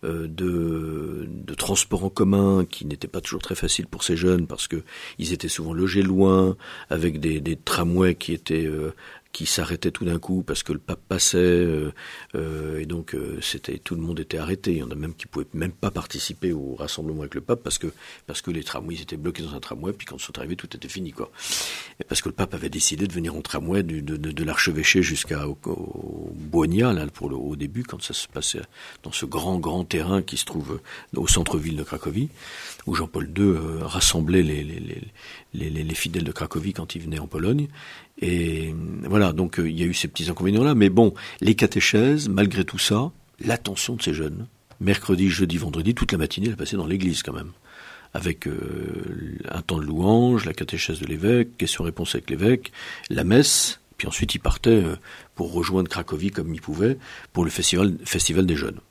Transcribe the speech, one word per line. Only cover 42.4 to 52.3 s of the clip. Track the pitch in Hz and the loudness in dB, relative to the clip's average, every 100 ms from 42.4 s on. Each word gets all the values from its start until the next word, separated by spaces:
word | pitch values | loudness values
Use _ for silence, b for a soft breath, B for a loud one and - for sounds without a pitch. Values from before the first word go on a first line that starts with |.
| 101 85 90 | 4 4 -2
tout | 87 | 0
ça, | - 104 139 - _ _ | 2 2 2 -4 _ _
l'attention | 110 120 - 98 - 117 | -2 -2 -2 -4 -4 -2
de | |
ces | - | -2
jeunes, | 78 78 82 117 _ _ - | -2 -2 -6 -10 _ _ -4
mercredi, | 90 101 - 92 95 | 2 2 4 4 4
jeudi, | 82 92 82 | 4 2 2
vendredi, | 82 78 85 | -2 -2 0
toute | 120 - | 2 2
la | 90 | 2
matinée, | 78 - 107 | 0 0 -2
elle | 110 | -2
passait | 131 101 | -4 -4
dans | 80 | -2
l'église | 95 92 76 | 0 2 0
quand | - | -4
même. | 73 76 - B B B B B | -8 -10 -14 B B B B B
Avec, | - 90 80 - | -6 -4 -4 -4
euh, | - - 71 - - - 90 - - - | -6 -6 -6 -6 -8 -8 -8 -10 -10 -8
un | - | -6
temps | 85 85 | -2 -2
de | 76 | 0
louange, | 78 92 113 123 120 87 | 2 6 6 6 4 0
la | |
catéchèse | 80 - 82 - 82 | -4 -6 -4 -4 -4
de | - | -4
l'évêque, | 78 95 120 120 - | -2 2 4 2 -2
questions-réponses | 85 - 85 80 85 - | -4 -2 -4 -4 -4 -4
avec | |
l'évêque, | - | -4